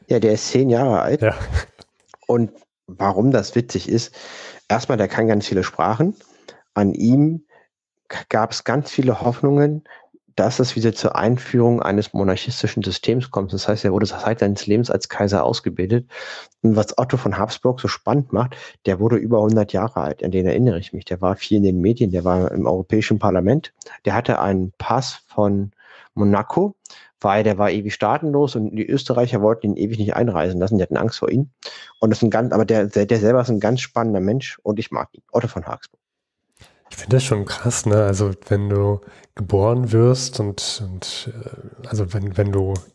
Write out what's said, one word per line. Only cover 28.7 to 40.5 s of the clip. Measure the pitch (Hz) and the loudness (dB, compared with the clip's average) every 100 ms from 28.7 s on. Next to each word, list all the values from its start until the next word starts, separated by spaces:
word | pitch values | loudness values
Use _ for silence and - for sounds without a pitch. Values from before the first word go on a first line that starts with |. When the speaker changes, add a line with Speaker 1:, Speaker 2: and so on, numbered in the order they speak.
Speaker 1:
die | 110 - | -4 -2
Österreicher | 135 - 120 123 117 | -2 0 0 0 2
wollten | 107 117 104 | 2 2 -2
ihn | - | -2
ewig | 104 110 | -2 -2
nicht | 101 - | -2 0
einreisen | 120 85 90 87 | 0 0 0 0
lassen. | 95 107 | 0 0
Die | |
hatten | 90 71 | 0 -2
Angst | 117 - | -2 -2
vor | - | -2
ihm. | 120 139 _ - - - - | -2 -2 _ -20 -20 -16 -2
Und | 110 | 0
das | 104 | 2
ist | |
ein | 113 | 2
ganz, | 110 123 | 2 0
aber | - | 0
der, | 110 110 104 | 2 2 2
der, | 104 101 | 0 2
der | 113 | 2
selber | 104 127 | 4 4
ist | 123 | 2
ein | 104 | 0
ganz | 107 127 | 0 -2
spannender | - 120 113 98 | -2 -2 0 0
Mensch | 95 131 - - | 0 -2 -4 -8
und | - 104 | -6 -4
ich | - | -6
mag | - - | -8 -8
ihn. | - _ | -14 _
Otto | 120 117 | -2 -2
von | 90 | -6
Habsburg. | 82 - - _ _ _ _ _ _ _ - _ - | -10 -12 -16 _ _ _ _ _ _ _ -20 _ -20
Speaker 2:
Ich | - | -10
finde | - 127 | 0 0
das | |
schon | - 107 | 2 -2
krass, | 98 - 123 - 110 | -4 -4 -4 -2 2
ne? | 104 | 4
Also | 101 95 101 92 - | 4 2 -2 -4 -2
wenn | 101 101 | 0 2
du | 101 101 101 - - - | 0 0 -2 -6 -20 -16
geboren | - 92 98 107 123 120 | -10 0 2 4 2 2
wirst | 113 120 127 - - | 4 6 4 -2 -4
und, | 104 | -6